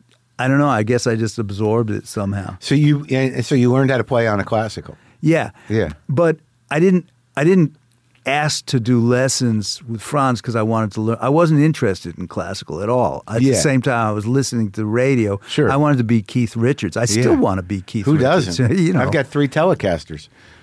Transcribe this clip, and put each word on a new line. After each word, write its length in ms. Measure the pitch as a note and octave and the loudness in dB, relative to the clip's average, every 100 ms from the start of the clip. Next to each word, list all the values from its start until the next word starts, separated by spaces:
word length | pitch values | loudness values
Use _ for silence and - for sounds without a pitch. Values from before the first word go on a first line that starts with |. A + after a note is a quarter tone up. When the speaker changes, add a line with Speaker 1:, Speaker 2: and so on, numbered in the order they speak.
| _ _ _ - | _ _ _ -4
Speaker 1:
I 80 | C3 | 0
don't 100 | C#3 | 2
know, 100 | D3 | 2
I 140 | A2+ | 2
guess 240 | G#2+ B2 B2+ | 2 0 0
I 80 | A2+ | -2
just 220 | A2+ - | -4 -6
absorbed 520 | G#2 G2 G#2+ A2+ A2 | -8 -4 0 0 0
it 160 | G#2 - | -4 -8
somehow. 500 | A2 G2 G2+ F#2+ F#2+ | -6 -4 -4 -8 -10
Speaker 2:
So 140 | - | -2
you, 320 | D3 D3 D3 D3 | 2 4 2 0
and 360 | C3 C3 C3 A#2+ | -2 -2 -2 -2
so 80 | |
you 180 | C#3 B2 | 2 4
learned 180 | B2+ C3+ | 4 2
how 60 | B2+ | 0
to 60 | |
play 220 | - A#2+ A2+ | 0 0 0
on 120 | G#2 | 0
a 40 | |
classical? 520 | F#2+ A2 A2 - - - _ - | -2 -2 -4 -8 -16 -20 _ -4
Speaker 1:
Yeah. 280 | D#3 D#3+ A2+ - - | 0 0 -2 -10 -4
Speaker 2:
Yeah. 200 | A2 E2 D2+ - | -2 -2 -4 -4
Speaker 1:
But 280 | C3 D#3+ D#3+ _ _ - | 0 2 0 _ _ -6
I 100 | D3 | 0
didn't, 280 | F#3+ F3+ - _ _ - | 2 2 0 _ _ 0
I 80 | |
didn't 320 | D#3 F#3+ D3 - _ _ _ _ - | 4 4 2 -2 _ _ _ _ -4
ask 380 | C#3+ D3+ - | -2 -2 -4
to 160 | - C3+ | -4 -2
do 180 | A2 B2 | 2 2
lessons 840 | A#2 B2 C3 - B2 A2 G2 - A#2+ | 4 2 2 0 0 -2 -4 -8 -10
with 140 | A2+ | -12
Franz 400 | - D3 C3+ A#2 | -6 -2 0 -2
'cause 160 | - A2+ | -2 -2
I 60 | |
wanted 300 | A2 A2+ G#2+ | 0 0 -2
to 80 | A2 | -2
learn. 160 | A2 A2+ | -2 -2
I 80 | B2 | 0
wasn't 320 | D3+ E3+ D3+ | 2 4 4
interested 580 | D3+ - A2+ F#2 F2 D#2 | 2 2 0 -2 -6 -10
in 80 | F2 | -10
classical 540 | - F2 G2 - D#2+ | -8 -8 -8 -10 -8
at 60 | G#2 | -2
all. 340 | B2+ G2 C2+ - | 0 0 -2 -6
At 140 | A2+ | 0
Speaker 2:
Yeah. 80 | C3+ | 2
Speaker 1:
the 60 | A2+ | 2
same 240 | D#3 C3 | 2 0
time, 240 | C3+ A#2 A2 | 0 0 0
I 40 | |
was 140 | G#2 G#2 | -2 -2
listening 440 | C3+ B2+ A#2 G#2+ | -2 -2 -2 -4
to 100 | G2+ | -4
the 60 | G#2+ | -2
radio. 520 | A#2 C3 C3 G#2 G2 - | 0 2 2 0 -2 -6
Speaker 2:
Sure. 240 | - C3+ | -2 0
Speaker 1:
I 60 | C#3 | 2
wanted 220 | D3 C3+ | 2 2
to 60 | |
be 180 | A2+ A#2 | 2 0
Keith 340 | G2 B2+ A#2 A2+ | 0 -2 -2 0
Richards. 400 | A#2 - G2 - | -2 0 -4 -2
I 80 | |
still 300 | A#2 G#2+ B2+ | -2 2 2
Speaker 2:
Yeah. 40 | D4+ | 2
Speaker 1:
wanna 240 | D#3+ F#2+ | 2 -2
be 200 | F2+ G2+ | -4 -8
Keith 240 | - A2+ G2+ | -6 -4 0
Speaker 2:
Who 100 | D#3 | 2
Speaker 1:
Richards. 300 | B2+ F3 G2+ E2+ | 2 2 0 0
Speaker 2:
doesn't? 220 | A#2+ F#3 | 0 2
Speaker 1:
<laughs> 60 | E3 | 2
You 80 | |
know. 80 | F3+ | 2
Speaker 2:
I've 100 | C3+ | 0
got 140 | D#3 C3 | 0 -2
three 200 | D3 C#3 | -2 0
Telecasters. 840 | D#3 F3 E3 G2 E2+ - D2+ - _ - - | 2 0 0 0 -2 -6 -16 -18 _ -20 -20